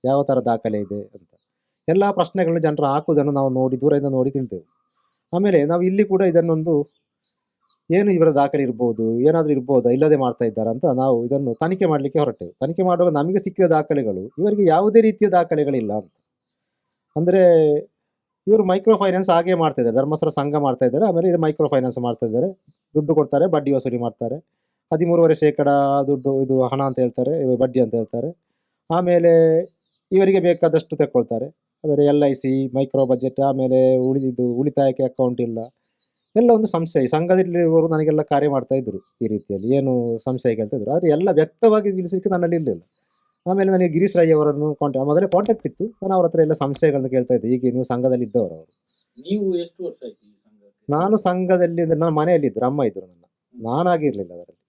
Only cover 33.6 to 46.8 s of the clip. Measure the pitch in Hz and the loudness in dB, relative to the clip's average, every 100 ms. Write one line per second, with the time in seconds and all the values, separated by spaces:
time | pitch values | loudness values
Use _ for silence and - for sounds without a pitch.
33.6 | 131 131 131 131 127 135 131 123 123 120 | 0 2 4 2 0 -2 -4 -4 -4 -2
34.6 | 147 143 135 127 127 - 127 123 117 113 | -2 0 -2 0 -4 -2 -2 -2 -6 -6
35.6 | 117 _ _ _ _ _ _ 214 240 220 | -12 _ _ _ _ _ _ 2 4 4
36.6 | 220 170 165 151 123 156 175 185 185 175 | 2 -2 -2 -2 0 -2 0 0 0 0
37.6 | 170 160 165 156 156 151 151 143 147 139 | 2 2 2 0 0 0 0 0 0 -2
38.6 | 120 135 117 95 _ _ 113 107 - 98 | -2 -4 -4 -10 _ _ -4 -4 -6 -6
39.6 | 107 139 135 123 120 113 - 127 123 113 | 0 0 0 -2 -2 -4 -6 -2 -2 -2
40.6 | 107 131 107 156 175 151 196 - 156 _ | -4 -6 -4 0 0 2 2 2 0 _
41.6 | 226 214 202 185 175 185 190 180 170 170 | 2 2 0 -4 -4 -4 -2 -2 -2 -2
42.6 | 143 87 _ _ _ _ _ _ 175 196 | -4 -8 _ _ _ _ _ _ -4 0
43.6 | 196 185 175 160 196 180 165 156 147 147 | 2 2 0 0 0 2 4 4 2 0
44.6 | 151 147 143 131 139 156 190 180 214 226 | -4 -2 -4 -2 0 0 2 0 0 -2
45.6 | 131 _ 214 - 190 190 170 165 156 156 | -4 _ -10 -8 -4 0 0 0 0 0
46.6 | 139 135 | -4 0